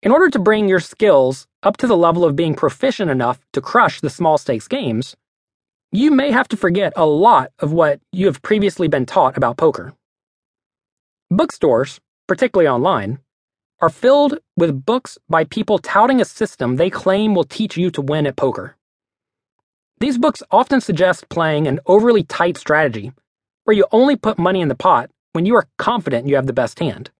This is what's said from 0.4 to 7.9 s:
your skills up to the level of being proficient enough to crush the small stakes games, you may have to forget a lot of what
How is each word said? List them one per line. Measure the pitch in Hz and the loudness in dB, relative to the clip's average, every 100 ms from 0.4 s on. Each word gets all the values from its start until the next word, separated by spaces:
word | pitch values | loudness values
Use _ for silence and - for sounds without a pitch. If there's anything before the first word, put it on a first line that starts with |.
| 185 214 208 | 0 2 2
your | 185 | 0
skills | 165 - 214 147 131 135 - _ | -2 -2 2 4 2 -2 -12 _
up | 196 208 | -4 -2
to | 247 | 0
the | 190 | 2
level | 170 170 | 2 2
of | 170 143 | 0 0
being | 165 151 | -2 0
proficient | 160 - 262 - 185 | -2 -2 -4 -2 -2
enough | 131 123 127 _ | -2 -2 -4 _
to | - | -8
crush | - 240 202 - | -2 0 0 0
the | 147 | -10
small | - 170 151 | -4 0 0
stakes | - 117 - | -2 -6 -4
games, | 262 180 113 131 - _ _ _ _ _ _ _ | -6 -4 -6 -8 -14 _ _ _ _ _ _ _
you | 196 294 | 0 2
may | 277 285 | 2 2
have | 240 269 | 0 0
to | 220 | -2
forget | 185 175 185 - | 0 0 -2 0
a | 160 | 2
lot | 151 208 170 - _ | 4 4 4 0 _
of | 151 | -4
what | 165 156 | 0 0